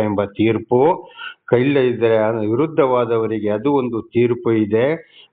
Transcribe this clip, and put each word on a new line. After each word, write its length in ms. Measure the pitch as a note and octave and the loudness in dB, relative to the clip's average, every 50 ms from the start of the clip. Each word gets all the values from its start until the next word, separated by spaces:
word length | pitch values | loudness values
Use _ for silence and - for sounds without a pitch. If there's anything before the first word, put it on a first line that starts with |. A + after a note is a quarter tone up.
| A2 | 0
ಎಂಬ 200 | G#2+ G#2 G2 G2+ | 0 0 -2 -2
ತೀರ್ಪು, 840 | G2 - - A2 A2+ A2 A2+ A2+ - B2 B2 C3+ E3 F#3 - - - - - - - - _ _ - B2 A#2+ | -2 -2 0 0 0 0 0 -2 0 2 2 4 2 2 0 -6 -16 -20 -18 -18 -18 -18 _ _ 0 0 2
ಇಲ್ಲದಿದ್ದರೆ 880 | B2+ C#3+ C#3+ C#3+ B2+ B2+ A#2+ G#2+ A#2 A2+ A2+ A2 G#2+ A2 A#2 A2+ G#2+ G#2+ | 2 2 2 2 2 0 0 0 0 2 2 2 2 0 -2 -2 -2 -2
ವಿರುದ್ಧವಾದವರಿಗೆ 1040 | A2+ B2 D#3 D#3+ D3+ D3+ C#3+ C3 B2+ B2 A#2+ A2+ A#2 A2+ A2 G#2+ A2 G#2+ G2+ G#2 | 0 0 -2 -2 0 0 0 2 2 0 0 0 0 0 -2 -2 -4 -4 -2 -2
ಅದು 240 | G#2 G#2+ A#2 C#3+ C#3+ | -4 -2 -2 0 0
ಒಂದು 280 | C#3 B2 B2 A#2 A2 | 0 0 -2 -4 -6
ತೀರ್ಪು 500 | G#2 - - A#2 A#2+ A#2 A#2+ A#2+ - A#2+ | -8 -4 0 0 2 2 0 -2 -2 0
ಇದೆ. 640 | A2+ A2 A2 G2+ G#2+ A2 B2 C#3+ D#3+ D#3+ - _ _ - - _ | 0 0 0 0 0 0 2 0 -2 -4 -8 _ _ -20 -12 _